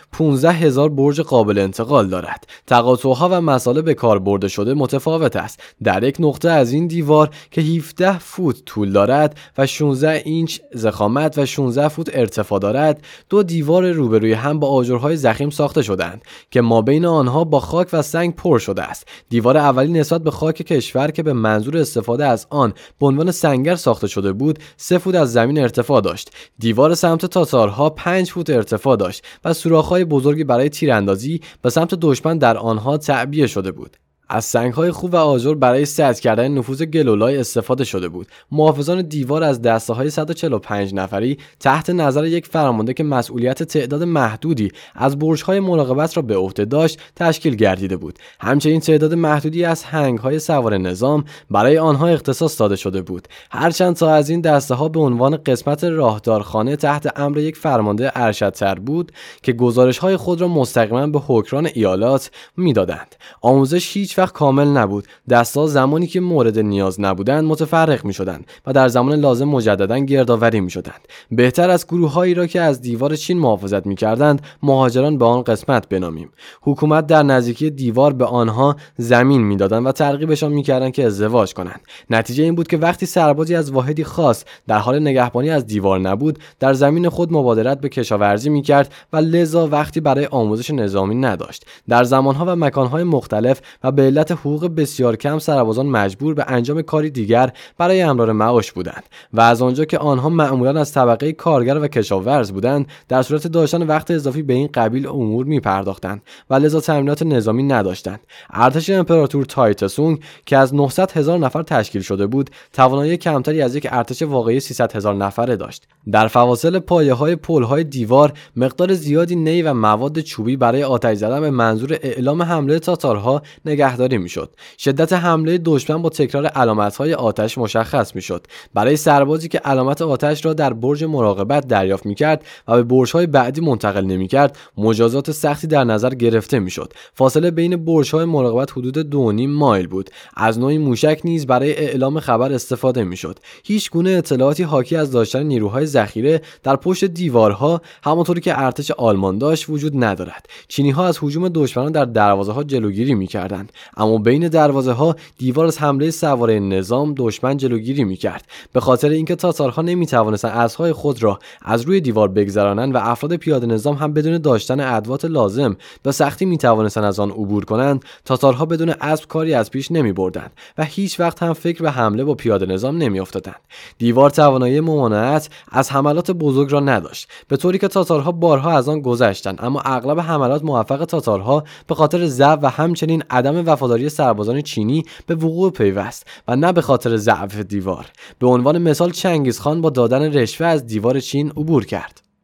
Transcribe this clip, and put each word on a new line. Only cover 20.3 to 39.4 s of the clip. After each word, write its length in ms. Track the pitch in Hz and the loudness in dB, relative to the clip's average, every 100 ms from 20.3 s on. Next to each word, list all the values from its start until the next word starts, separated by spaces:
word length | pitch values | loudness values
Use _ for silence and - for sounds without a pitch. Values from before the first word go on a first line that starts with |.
خاک 240 | - 156 160 | -4 -4 -4
کشور 560 | - 151 - 127 147 | -2 -2 -2 -2 -2
که 120 | 156 | -2
به 100 | 156 | -2
منظور 440 | 127 110 107 110 160 | 0 0 0 0 -2
استفاده 480 | 143 120 107 120 147 | -2 -2 -2 0 0
از 220 | 117 - | 0 -2
آن 240 | 147 120 - - - | 0 0 -2 -12 -2
به 60 | 143 | 0
عنوان 260 | 135 170 | 2 0
سنگر 440 | - 160 131 143 175 | 0 0 0 0 0
ساخته 320 | - 113 101 | 0 -2 -2
شده 260 | - 98 | -4 -4
بود، 260 | 98 143 151 - - | -2 -2 -4 -8 -12
سه 200 | - 180 | -2 -2
فوت 180 | 185 185 | 0 0
از 160 | 135 | 2
زمین 280 | 117 117 151 | 2 2 2
ارتفاع 420 | 127 117 120 135 | 0 0 2 2
داشت. 300 | 95 87 - - - - | 2 -4 -12 -20 -20 -6
دیوار 340 | 113 110 151 | -2 2 2
سمت 320 | 170 175 165 175 | 2 0 0 0
تاتارها 640 | 185 165 131 107 104 151 | 0 2 2 2 2 -2
پنج 420 | 156 175 185 180 | -2 -4 -2 -2
فوت 180 | 180 160 | -4 -2
ارتفاع 460 | 131 101 110 139 120 | 0 0 -2 2 2
داشت 280 | 92 - - - 156 | 0 -6 -16 -8 -4
و 80 | |
سوراخ‌های 520 | 165 165 160 156 180 175 | -2 2 2 4 0 2
بزرگی 380 | 143 135 147 | 2 2 0
برای 260 | 147 120 143 | 0 2 0
تیراندازی 720 | 147 156 113 98 98 127 165 - - | 0 0 2 2 0 -2 -8 -8 -6
به 80 | 123 | -2
سمت 260 | 139 165 185 | 0 0 0
دشمن 420 | 165 131 160 165 | 0 0 0 2
در 200 | 127 107 | 2 2
آنها 400 | 113 110 113 151 | 0 -2 -2 -4
تعبیه 500 | 151 135 127 147 131 | -2 -2 -2 0 0
شده 240 | 101 92 | 0 -6
بود. 260 | 85 - _ _ _ - | -8 -14 _ _ _ -8
از 140 | 107 - | -6 -2
سنگ‌های 460 | 120 120 117 170 | -2 0 0 -2
خوب 220 | 165 180 | -2 -2
و 40 | 170 | 2
آجر 360 | 156 131 127 | 2 2 0
برای 320 | 156 127 127 147 | 2 4 4 0
سد 340 | - 143 120 | 2 2 2
کردن 280 | 127 110 127 | 0 2 2
نفوذ 360 | 139 120 135 | 0 -4 -6
گلولای 540 | 160 156 135 104 113 139 | -2 0 2 4 2 0
استفاده 460 | 120 120 - 127 | -2 -4 -2 -2
شده 260 | 131 98 90 | -2 -4 -6
بود. 180 | 87 - - - | -8 -14 -20 -6
محافظان 500 | 143 156 143 143 180 | 2 2 2 0 -2
دیوار 420 | 170 151 127 151 | -4 -4 -2 0